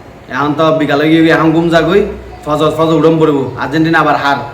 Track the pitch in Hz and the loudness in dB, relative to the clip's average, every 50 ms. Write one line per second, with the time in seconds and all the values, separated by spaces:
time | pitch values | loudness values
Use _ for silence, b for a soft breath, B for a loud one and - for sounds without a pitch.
0 | - - - - - - 123 131 143 147 143 151 160 160 151 156 151 143 143 143 | -20 -20 -20 -20 -16 -10 -6 -4 -2 -2 0 0 0 0 2 0 0 0 0 0
1 | 151 156 160 165 160 160 156 151 156 160 156 165 170 170 165 165 160 160 190 208 | 2 2 2 4 4 4 2 2 2 2 2 2 0 2 2 2 2 2 2 0
2 | 202 - - - - - - - - 147 151 151 156 151 147 156 160 160 160 156 | 0 0 -6 -12 -14 -18 -18 -12 -6 -4 -2 0 0 0 0 0 0 0 2 2
3 | 147 160 165 160 156 151 143 135 127 117 - - 123 139 143 160 160 160 165 160 | 2 2 2 2 2 2 0 0 -2 -4 -8 -8 -8 -4 -2 0 0 2 2 2
4 | 151 151 139 - 139 143 139 135 117 - | 2 2 0 0 0 -2 -2 -2 -6 -12